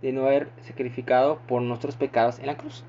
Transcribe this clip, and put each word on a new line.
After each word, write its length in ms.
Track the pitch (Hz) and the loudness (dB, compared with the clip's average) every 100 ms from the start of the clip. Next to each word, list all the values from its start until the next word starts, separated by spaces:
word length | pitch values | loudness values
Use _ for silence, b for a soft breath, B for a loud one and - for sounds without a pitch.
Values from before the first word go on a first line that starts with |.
de 120 | 135 | -2
no 120 | 131 131 | 0 4
haber 240 | 139 147 - | 2 2 -12
sacrificado 760 | - - 127 123 120 127 135 151 - | -18 -6 -6 -6 2 4 4 2 -2
por 140 | 123 | -2
nuestros 360 | 123 117 143 - | 0 -4 -6 -4
pecados 420 | 135 117 117 120 | -2 2 2 0
en 60 | 135 | -8
la 100 | 143 | -8
cruz? 300 | - - | -10 -14